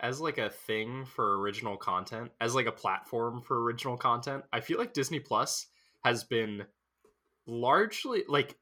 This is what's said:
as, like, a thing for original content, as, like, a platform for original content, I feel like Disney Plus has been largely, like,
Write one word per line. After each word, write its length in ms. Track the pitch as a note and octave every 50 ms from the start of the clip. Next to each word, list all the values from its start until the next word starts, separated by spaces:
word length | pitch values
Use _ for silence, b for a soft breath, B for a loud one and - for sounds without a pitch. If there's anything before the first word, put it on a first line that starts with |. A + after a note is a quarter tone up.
as, 200 | A#2+ B2 B2+ C#3+
like, 180 | D#3+ D#3 - -
a 100 | A2 G2+
thing 540 | - - - - A2 A2 A2 A#2 B2+ C3 C3
for 340 | B2+ - - A2+ G2+ G2+ G2
original 380 | G2+ G#2 G2+ A2 A#2 A2 G2
content, 560 | - - G#2 F#2 F#2 G2+ - A#2 A2+ A#2+ - - -
as, 140 | A#2 A#2 B2
like, 120 | C3 A2+
a 60 | A#2 A2+
platform 720 | - - F#2+ F#2+ G2 - - B2 A#2 A#2 A#2 A#2 B2 B2
for 200 | - C3+ A#2 A#2
original 340 | A#2 A#2 A#2+ - C3 B2 B2
content, 460 | - B2 A#2 A#2 B2 C#3+ C#3 C#3 - - -
I 80 | A#2
feel 180 | - - E3 -
like 160 | A#3+ A#3+ -
Disney 260 | - C3 - E3+ C3+
Plus 460 | - - A2+ G#2+ G#2+ - - - - - _ _ _ _ _ _ -
has 200 | B2+ A#2+ A2+ -
been 400 | - B2 A2+ A2+ G#2+ G#2 G2+ G2 - _ _ _ _ _ _ _ _ _ _ _ _ _ _ _
largely, 760 | - A#2 A#2+ A#2+ B2+ D3 F#3 G#3+ G#3+ - - - C4+ A#3+ G3 - -
like, 280 | C#3+ C#3+ C#3 - - _